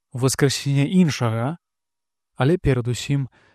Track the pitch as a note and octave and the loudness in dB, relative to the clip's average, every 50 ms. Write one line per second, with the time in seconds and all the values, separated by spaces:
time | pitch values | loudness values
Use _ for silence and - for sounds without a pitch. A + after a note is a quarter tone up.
0 | _ _ - B2 B2 C3+ - - D3 C3+ - - - C#3 C#3 C#3 C#3+ - F#3+ F#3 | _ _ -4 -2 0 0 2 2 0 0 0 -2 -2 0 2 2 2 2 4 4
1 | F#3 D3+ B2+ - B2 A#2 A2 A2+ A#2 C3+ E3+ - _ _ _ _ _ _ _ _ | 2 2 2 -2 -2 -2 -2 -2 -4 -4 -6 -8 _ _ _ _ _ _ _ _
2 | _ _ _ _ _ _ _ - B2+ C#3 F3 F#3+ - D3 C3 B2 A2+ B2 A#2+ - | _ _ _ _ _ _ _ -2 0 2 2 2 2 0 0 0 0 -4 -6 -6
3 | - - C#3+ C#3 C3+ - - _ _ _ | -4 -2 -2 -2 -2 -6 -10 _ _ _